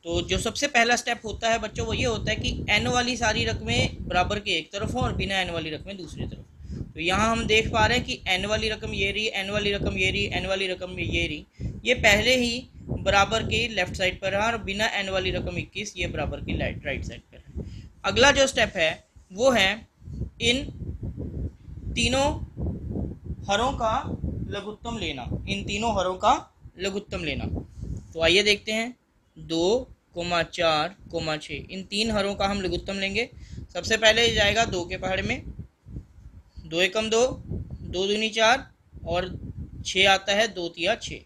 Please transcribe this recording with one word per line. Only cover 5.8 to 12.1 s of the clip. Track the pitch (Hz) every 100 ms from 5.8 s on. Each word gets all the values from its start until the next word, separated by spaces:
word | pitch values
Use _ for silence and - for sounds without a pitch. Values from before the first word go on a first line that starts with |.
| 185 196
दूसरी | 160 143 123
तरफ। | - - - - - -
तो | -
यहाँ | 170 190 220
हम | 226 220
देख | 214 220
पा | 226 214
रहे | 247
हैं | 247
कि | 247 -
एन | 185 202
वाली | 214 220
रकम | 214 214
ये | 214 196
रही, | 196 220
एन | 196 196
वाली | 208 208
रकम | 202 196 196
ये | 190
रही, | 190 202
एन | 180 185
वाली | 190 190
रकम | 180 185 185
ये | 165 170 170
रही, | 151 - _ - - 220
ये |
पहले | 247 226